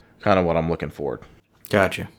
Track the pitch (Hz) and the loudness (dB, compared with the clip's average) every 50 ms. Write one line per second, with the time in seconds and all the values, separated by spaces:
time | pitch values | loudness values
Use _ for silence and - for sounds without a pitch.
0 | - _ _ _ - 107 98 95 90 85 82 82 80 82 82 - 78 76 - - | -20 _ _ _ 0 2 2 4 2 2 0 0 0 0 -2 -4 -6 -8 -8 -6
1 | 73 67 60 - - - - _ _ _ _ _ - - - 104 95 90 - - | -6 -6 -6 -8 -12 -18 -20 _ _ _ _ _ -6 0 2 2 2 2 0 -6
2 | - - - | -10 -12 -14